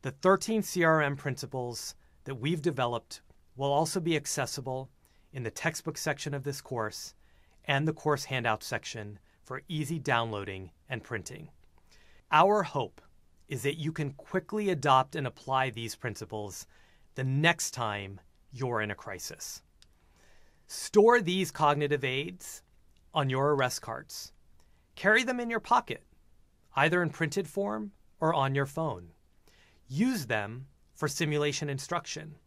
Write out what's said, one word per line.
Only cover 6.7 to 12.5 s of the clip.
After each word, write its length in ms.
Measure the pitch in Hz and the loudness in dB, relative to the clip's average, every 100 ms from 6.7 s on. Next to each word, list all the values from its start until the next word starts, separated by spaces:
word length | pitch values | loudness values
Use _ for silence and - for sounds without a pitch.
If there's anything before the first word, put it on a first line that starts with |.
| 123 107 - - - - - - _ | -4 -4 -6 -16 -18 -20 -20 -20 _
and 220 | - 139 156 | 0 2 2
the 60 | |
course 320 | 151 151 143 | 0 0 0
handout 380 | - 131 117 107 | -2 -2 0 -2
section 560 | - 117 - 117 104 101 _ _ | -2 -6 -6 -10 -12 -14 _ _
for 180 | - 127 - | -14 -14 -6
easy 320 | 156 147 165 | -4 -4 -4
downloading 720 | 143 120 117 104 98 95 92 _ - | 0 2 2 -2 -6 -8 -12 _ -8
and 140 | 120 | -8
printing. 460 | - 113 87 - 78 - - - _ - - - _ | -6 -8 -8 -14 -16 -20 -20 -20 _ -20 -20 -20 _
Our 320 | 151 190 | 6 6